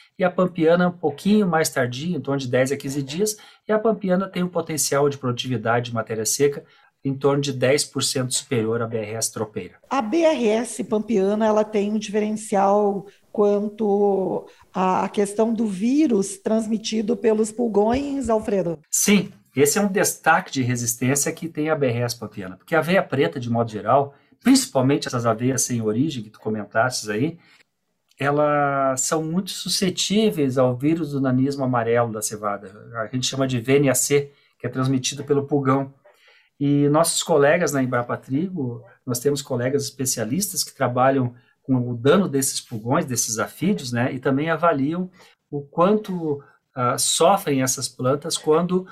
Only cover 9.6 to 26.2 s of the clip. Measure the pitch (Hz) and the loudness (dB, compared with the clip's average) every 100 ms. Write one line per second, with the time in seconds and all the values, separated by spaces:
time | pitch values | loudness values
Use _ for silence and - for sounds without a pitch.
9.6 | 90 - - 262 220 320 320 294 233 220 | -12 -14 -6 -4 -2 2 2 2 2 0
10.6 | 240 - 202 214 214 214 190 214 220 208 | -2 -8 -4 -4 0 0 2 2 2 2
11.6 | 214 214 202 214 208 208 214 214 - 196 | 2 0 0 -2 -2 -2 -2 -4 -2 2
12.6 | 196 202 208 202 - - _ - 208 202 | 4 4 2 0 -6 -16 _ 0 2 2
13.6 | 208 208 214 202 202 196 185 - - - | -2 -2 0 2 2 2 -2 -4 -8 -18
14.6 | _ - 185 190 196 - 196 208 220 220 | _ -2 0 2 0 0 -2 0 0 0
15.6 | 226 185 226 277 311 220 196 - - 220 | -2 0 0 4 4 2 0 -4 -2 0
16.6 | 220 226 - 220 214 233 226 220 214 - | 0 -4 -2 -2 -2 0 2 2 0 -2
17.6 | 240 202 208 247 285 277 233 220 220 202 | 0 2 2 2 -2 -4 0 0 0 -2
18.6 | 170 160 _ - - 202 - - _ - | -2 -4 _ 0 4 4 2 -8 _ 2
19.6 | 143 196 202 190 160 - - 160 - 135 | 2 4 0 2 0 0 2 2 2 -2
20.6 | 120 123 120 - 127 143 - 156 165 - | -2 -2 -2 -2 0 0 -2 -4 -8 -4
21.6 | 151 156 139 117 120 - 107 - 92 92 | -2 0 0 0 -2 -4 -10 -10 -12 -14
22.6 | - 160 156 190 - 127 160 151 120 117 | -2 0 2 2 2 0 0 -2 -2 -2
23.6 | 117 107 98 135 139 - _ _ - 269 | -2 -4 0 2 2 -6 _ _ 4 4
24.6 | - 135 127 151 - 127 117 107 123 127 | 4 0 2 2 -2 -2 0 0 0 -2
25.6 | - 123 110 107 156 135 | -2 -2 -2 0 0 -4